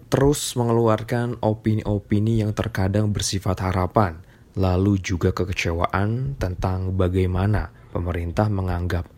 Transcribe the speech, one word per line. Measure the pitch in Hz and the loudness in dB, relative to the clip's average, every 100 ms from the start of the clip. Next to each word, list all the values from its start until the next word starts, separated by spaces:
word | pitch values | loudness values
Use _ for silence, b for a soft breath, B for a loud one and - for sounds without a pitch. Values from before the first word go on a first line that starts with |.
| - | 0
terus | - 139 147 - 123 | 2 4 2 -2 -2
mengeluarkan | 117 117 113 107 113 120 120 117 | 2 4 4 2 0 -4 -4 -2
opini-opini | 107 107 113 107 - 104 - 104 107 113 | 0 0 0 0 0 -2 0 0 2 2
yang | 107 101 | 0 -2
terkadang | 110 107 95 101 107 | -2 0 0 2 0
bersifat | 98 - 98 95 92 | -2 -4 -4 -2 -2
harapan, | 92 92 92 120 95 80 - b b 98 | 0 0 2 2 2 0 -16 b b -2
lalu | 92 90 98 98 | 2 4 4 2
juga | 90 90 95 | 0 0 0
kekecewaan | 90 90 90 90 85 - 95 104 117 135 | 0 -2 -2 -2 -2 -2 0 -2 -2 -4
tentang | 139 90 92 95 92 92 95 | -4 -4 -2 -2 -2 -2 0
bagaimana | 90 92 92 90 101 98 80 - B | 2 2 0 0 0 0 -2 -10 B
pemerintah | 98 87 85 85 85 107 | -6 -4 -4 -4 0 0
menganggap | 101 92 87 87 87 82 | 0 -2 -2 -2 -4 -4